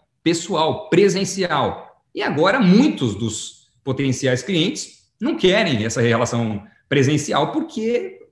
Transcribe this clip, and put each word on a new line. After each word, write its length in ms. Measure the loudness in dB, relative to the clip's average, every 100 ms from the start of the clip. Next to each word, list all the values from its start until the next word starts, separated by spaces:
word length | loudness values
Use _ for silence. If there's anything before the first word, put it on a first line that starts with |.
| _ _
pessoal, 680 | -2 -2 -2 -2 0 -2 0
presencial. 1120 | 4 4 2 -4 -4 -2 0 0 -4 -14 _ _
E 100 | -6
agora 360 | -4 2 2 4
muitos 560 | 6 6 6 2 -2
dos 560 | -2 -6 -6 -12 -18 _ _
potenciais 580 | -8 -4 -2 0 0 -2
clientes 680 | -2 -2 0 -4 -10 -16 _ -8
não 160 | -4 0
querem 480 | 2 2 2 0
essa 160 | -2 0
relação 640 | 2 2 0 -2 -4 -4 -10 _ -2
presencial 640 | 2 2 0 0 -2 -2
porque 680 | -2 -6 -4 -2 -2 -4 -12 -12